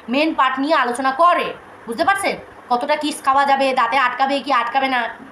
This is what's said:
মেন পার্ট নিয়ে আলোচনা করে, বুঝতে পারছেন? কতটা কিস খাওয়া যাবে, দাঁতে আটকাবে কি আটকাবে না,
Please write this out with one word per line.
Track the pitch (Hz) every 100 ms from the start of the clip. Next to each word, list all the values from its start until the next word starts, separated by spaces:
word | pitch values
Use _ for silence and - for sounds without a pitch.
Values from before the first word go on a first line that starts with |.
| -
মেন | 269 311
পার্ট | 285 262 262
নিয়ে | 285
আলোচনা | 311 247 254 262
করে, | 254 349 339 220 - - - -
বুঝতে | 233
পারছেন? | 359 392 359 - - - -
কতটা | 247 285 302
কিস | 294 285
খাওয়া | - 269
যাবে, | 277 269 269
দাঁতে | 254 226 269
আটকাবে | 247 - 269 277
কি | 285
আটকাবে | 254 226 269 262
না, | 247 226 - -